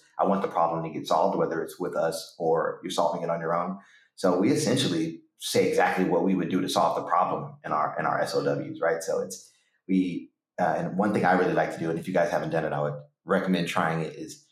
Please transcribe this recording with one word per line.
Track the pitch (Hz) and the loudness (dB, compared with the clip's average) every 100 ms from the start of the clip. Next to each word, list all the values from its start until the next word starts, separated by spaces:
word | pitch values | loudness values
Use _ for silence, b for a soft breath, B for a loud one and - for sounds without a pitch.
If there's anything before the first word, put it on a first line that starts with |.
| B B | B B
I | |
want | - - | 2 2
the | - | 0
problem | - 82 82 | 0 0 0
to | 80 | -6
get | 71 - | -6 0
solved, | 85 185 - | 2 4 2
whether | 82 170 | 0 -2
it's | - - | -6 -6
with | 180 151 | -4 -2
us | 160 - - - | -2 -2 -10 -6
or | 80 80 78 - | 0 2 0 -4
you're | 87 | -6
solving | - 82 85 | 0 0 0
it | 82 | -4
on | 85 | -4
your | 80 | -2
own. | 85 90 95 B B B B | -2 -2 -6 B B B B
So | 95 90 | 0 4
we | 107 | 2
essentially | 151 101 123 - 82 80 - - - | 2 2 2 2 0 -4 -6 -16 -12
say | - 104 92 | -2 2 2
exactly | - 90 95 | 4 2 2
what | 85 87 | 2 2
we | 95 | 2
would | 92 82 | 2 0
do | 90 | 0
to | - | 0
solve | - 82 80 | 2 2 0
the | - | 0
problem | 85 90 80 71 - | 2 2 -2 -8 -10
in | 78 | -4
our, | 76 76 - | -2 -2 -2
in | |
our | 78 73 | -2 0
S | - | 0
O | - | 0
Ws, | 71 71 - - | 0 -2 -4 -4
right? | 82 82 | -2 -2
So | - - | -2 -4
it's, | - - b b b b - | -4 -10 b b b b 0
we, | 95 90 80 - _ _ - | 2 2 -2 -10 _ _ -2
uh, | 85 78 | 0 0
and | 85 87 | -2 0
one | 104 | 0
thing | - | 2
I | 87 | 4
really | 92 87 | 4 2
like | 82 80 | 2 0
to | - | -2
do, | 82 | -4
and | 82 | -4
if | 95 | -2
you | |
guys | 90 85 | 0 2
haven't | 80 80 | 0 -2
done | 82 78 | -2 -2
it, | |
I | 71 | -2
would | 73 71 - _ | -4 -4 -12 _
recommend | 82 95 92 87 82 | -2 0 2 0 0
trying | - 82 82 | 0 0 0
it, | 78 - | -4 -8
is | 76 - b | -14 -16 b